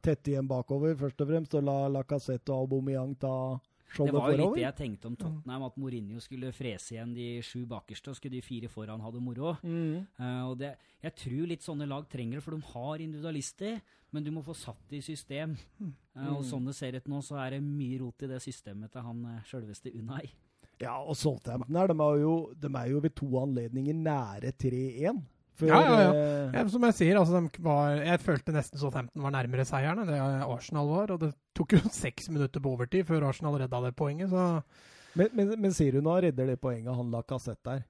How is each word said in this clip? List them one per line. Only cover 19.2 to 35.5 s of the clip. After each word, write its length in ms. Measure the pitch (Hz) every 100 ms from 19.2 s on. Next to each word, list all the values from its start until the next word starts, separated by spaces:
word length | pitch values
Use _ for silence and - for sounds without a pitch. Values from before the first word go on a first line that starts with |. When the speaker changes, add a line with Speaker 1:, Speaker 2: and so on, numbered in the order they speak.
| 120
Speaker 2:
eh, 160 | 117 110
selveste 460 | 131 107 101 127 -
Unai. 320 | 113 135 - _ _ _ - _
Speaker 1:
Ja, 200 | 123 131
og 140 | 151 147
Southampton 560 | 151 123 - 123 120 165
her, 120 | 190
de 60 |
er 260 | 160 151 147
jo, 320 | 151 165 156
de 140 | 151 143
er 200 | 135 120
jo 100 | 143
ved 160 | 156 -
to 100 | 139 127
anledninger 560 | 139 127 117 127 139 160
nære 560 | 160 147 113 101 117 131
tre 500 | 131 123 131 123 160
en. 180 | 240 139 _ _ -
Før, 100 | 160
Speaker 3:
Ja, 100 | 180
ja, 200 | 302 226
ja. 100 | 185
Speaker 1:
eh, 380 | 151 147 143 139
Speaker 3:
Ja, 140 | - 226
som 160 | 226
jeg 100 | 240
sier, 220 | - 170 202
altså, 320 | 170 180 165
de 120 | -
var, 320 | 165 147 147 147
jeg 220 | 151 175
følte 340 | - 147 -
nesten 240 | 156 131 139
Southampton 460 | 143 131 123 156
var 80 | 139
nærmere 340 | 139 123 127 131
seierne, 400 | 139 139 185 202
det 140 | 147
Arsenal 640 | 135 135 135 117 - 151 147
var, 220 | 165 208
og 60 | 180
det 140 | 160 - _ -
tok 140 | 160
jo 80 | 196
<laughs> 100 | 220
seks 400 | - 131 - -
minutter 300 | 156 139 151
på 160 | 139 127
overtid 300 | 123 185 165
før 160 | 160 143
Arsenal 300 | 131 156 143
redda 240 | 131 123
det 140 | 123 123
poenget, 340 | 147 151 190
så 340 | 185 180 165 - - - - - 165
Speaker 1:
Men, 140 | 208
men, 260 | 240 202